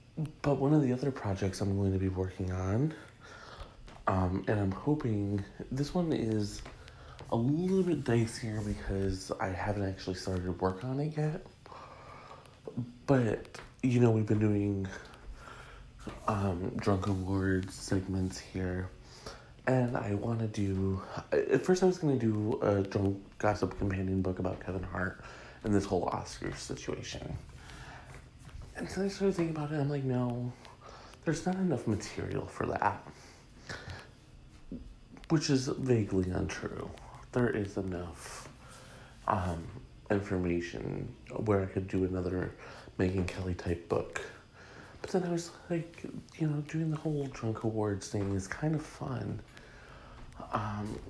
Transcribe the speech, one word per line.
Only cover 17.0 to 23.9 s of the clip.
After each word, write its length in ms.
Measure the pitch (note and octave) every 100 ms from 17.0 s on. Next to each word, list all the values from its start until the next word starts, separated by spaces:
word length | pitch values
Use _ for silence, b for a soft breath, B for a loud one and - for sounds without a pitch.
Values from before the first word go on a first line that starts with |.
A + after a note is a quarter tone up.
| F#2+
Awards 640 | F#2+ F#2 G2 F#2+ F#2 F#2+
segments 640 | - - G2 F#2+ F#2+ F#2 -
here. 520 | - F#2+ F#2 F2+ F2+ - B B B B B B -
And 280 | C3 B2 B2
I 200 | G#2+ G2+
wanna 320 | A#2 A#2 A2
do, 540 | G#2+ G2 F#2+ F#2+ F#2+ B B -
at 320 | - - C#3
first 200 | - F#3
I 20 | F#3
was 140 | F3+
gonna 180 | D3+ C3
do 420 | A2+ G#2+ G#2+ -
a 200 | G#2 G2+
Drunk 400 | G2 G#2 G2 G2 - -
Gossip 400 | G#2 G#2 F#2 -
companion 440 | G2+